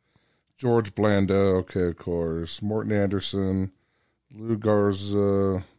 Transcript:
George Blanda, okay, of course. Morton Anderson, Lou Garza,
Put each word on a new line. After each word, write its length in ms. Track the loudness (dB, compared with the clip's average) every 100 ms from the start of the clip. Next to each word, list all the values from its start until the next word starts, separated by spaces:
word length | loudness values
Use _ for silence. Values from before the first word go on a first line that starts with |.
| _ _ _ _ _ -6
George 380 | 0 2 0 0
Blanda, 380 | 2 4 2 2
okay, 520 | 4 2 0 -2 -2
of 100 | -2
course. 640 | -6 -4 -2 -4 -6 -8
Morton 300 | -4 -4 -2
Anderson, 800 | 0 0 -2 -4 -2 0 0 -2 -8 _ _ _ _ _
Lou 240 | -12 -4 -2
Garza, 1080 | 2 4 2 0 -2 0 2 2 0 -2 -6